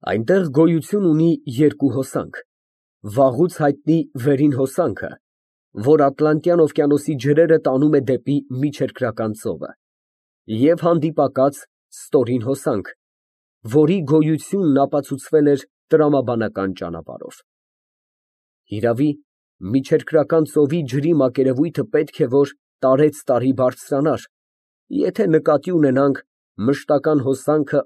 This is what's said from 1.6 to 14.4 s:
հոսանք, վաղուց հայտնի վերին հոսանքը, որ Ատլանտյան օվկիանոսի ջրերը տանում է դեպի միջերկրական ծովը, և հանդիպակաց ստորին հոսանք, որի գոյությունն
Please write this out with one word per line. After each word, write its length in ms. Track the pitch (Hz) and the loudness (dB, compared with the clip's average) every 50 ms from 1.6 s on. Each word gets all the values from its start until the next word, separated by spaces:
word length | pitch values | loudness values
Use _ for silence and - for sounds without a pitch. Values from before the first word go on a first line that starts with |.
| 151 147 143 - - 139 | 2 0 2 0 -2 -2
հոսանք, 480 | 110 135 135 - - 151 90 78 - - - _ _ _ _ _ _ _ _ _ _ _ _ | -2 -2 -6 -6 -6 -8 -8 -8 -14 -20 -20 _ _ _ _ _ _ _ _ _ _ _ _
վաղուց 520 | 104 101 127 139 135 123 120 170 180 - | -8 0 2 2 2 4 2 0 -2 0
հայտնի 420 | - 156 143 143 - _ - 160 165 147 - _ | -2 0 0 0 -2 _ 0 0 0 0 -4 _
վերին 400 | 131 117 143 143 127 147 151 135 | -4 0 0 2 2 2 0 2
հոսանքը, 540 | 120 135 135 - - 175 139 98 - - - - - _ _ _ _ _ _ _ _ _ _ _ | 0 -2 -4 -2 -2 -2 -2 -2 -6 -10 -12 -14 -16 _ _ _ _ _ _ _ _ _ _ _
որ 280 | - 107 131 156 156 143 | -4 2 4 4 4 4
Ատլանտյան 600 | 139 135 - 151 151 156 156 - 175 175 175 160 | 2 2 0 0 0 0 0 2 0 2 4 2
օվկիանոսի 520 | 143 - - 151 143 143 143 - - 156 | 2 2 0 0 2 2 0 0 -2 -6
ջրերը 420 | 135 113 139 147 151 165 160 165 156 | -4 0 0 2 4 4 4 4 2
տանում 340 | 147 143 131 131 143 151 151 | 2 0 0 2 2 4 2
է 80 | 143 | 2
դեպի 360 | 127 110 131 120 _ - 143 143 139 - 131 | 2 0 -4 -4 _ -2 -4 -4 -4 -6 -6
միջերկրական 840 | 127 139 147 143 - 143 123 - - 127 117 107 - 113 110 107 | -4 -4 -4 -4 -4 -6 -6 -6 -6 -6 -6 -4 -4 -6 -6 -6
ծովը, 340 | 104 - 113 90 76 71 - - _ _ _ _ _ _ _ _ _ _ _ _ _ _ - | -6 -8 -8 -8 -8 -10 -16 -16 _ _ _ _ _ _ _ _ _ _ _ _ _ _ -8
և 320 | 110 110 123 147 170 165 | -2 0 2 2 2 2
հանդիպակաց 800 | - 170 175 170 139 165 156 - 147 131 - 135 131 143 143 - - _ _ _ _ _ | 2 0 0 0 0 -2 0 0 -2 0 0 0 0 0 0 -4 -20 _ _ _ _ _
ստորին 580 | _ - - - - 147 127 113 123 123 110 | _ -20 -20 0 0 0 2 2 -2 -4 -4
հոսանք, 420 | 123 135 135 - 156 131 101 90 - - _ _ _ _ _ _ _ _ _ _ _ _ _ _ | -4 -6 -4 -4 -4 -4 -4 -6 -8 -16 _ _ _ _ _ _ _ _ _ _ _ _ _ _
որի 340 | 110 110 147 156 151 180 202 | -2 2 2 4 4 2 0
գոյությունն 800 | 160 127 147 160 151 151 160 147 | 0 0 2 2 2 2 0 -4